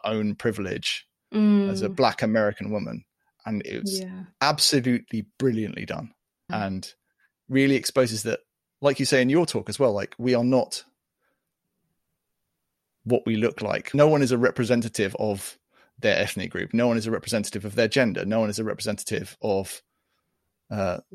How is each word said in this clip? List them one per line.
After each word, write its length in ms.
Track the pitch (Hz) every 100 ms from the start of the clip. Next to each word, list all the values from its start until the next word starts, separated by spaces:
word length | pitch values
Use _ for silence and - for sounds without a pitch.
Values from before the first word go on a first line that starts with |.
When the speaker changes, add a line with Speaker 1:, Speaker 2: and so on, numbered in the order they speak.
Speaker 1:
own 320 | - 110 107 101
privilege 720 | 117 101 95 - - - - _ _
Speaker 2:
Mm. 360 | 214 214 202 196
Speaker 1:
as 100 | 190
a 60 | 196
Black 340 | 185 123 -
American 500 | 110 110 104 98 101
woman. 340 | 104 - 113 - _ _ _ -
And 200 | 104 -
it 180 | -
was 180 | 202 190
Speaker 2:
Yeah. 220 | 185 185 185 -
Speaker 1:
absolutely 880 | 139 147 - 143 123 120 - 110 101 -
brilliantly 460 | 131 110 107 - -
done. 260 | - 113 _ _ _ -
Speaker 2:
Mm. 160 | 110 98
Speaker 1:
And 260 | 95 - - _ _ _ _ -
really 260 | 131 139 135
exposes 480 | - - 123 110
that, 160 | 113 - _ _ _ -
like 180 | 143 139
you 60 | 135
say 160 | 135
in 80 | 127
your 160 | 151 165
talk 240 | 113 101
as 100 | 104
well, 140 | 135
like, 220 | 104 98 -
we 160 | 120 123
are 80 |
not 400 | 120 127 - - - _ _ _ _ _ _ _ _ _ _ _ _ _ _ _ _ _ _ _ _ _
what 200 | 110 120 -
we 100 | 110
look 260 | 113 -
like. 320 | 104 110 -
No 140 | 139 151
one 140 | 151
is 100 | 135
a 60 | 123
representative 800 | 120 - 113 120 113 - 98 -
of 380 | 107 101 - - _ _ _ _
their 180 | 113 98
ethnic 340 | 101 - 90
group. 220 | 90 95
No 140 | 113 120
one 100 | 117
is 100 | 110
a 40 |
representative 540 | 110 - 113 104 107 101
of 100 | 104
their 120 | 113
gender. 380 | 139 120 98 92
No 140 | 110
one 100 | 107
is 100 | 104
a 40 |
representative 760 | 110 101 107 101 - 104 95 -
of, 400 | 107 98 95 - _ _ _ _ _ _ _ _ -
uh, 280 | 107 98 87 -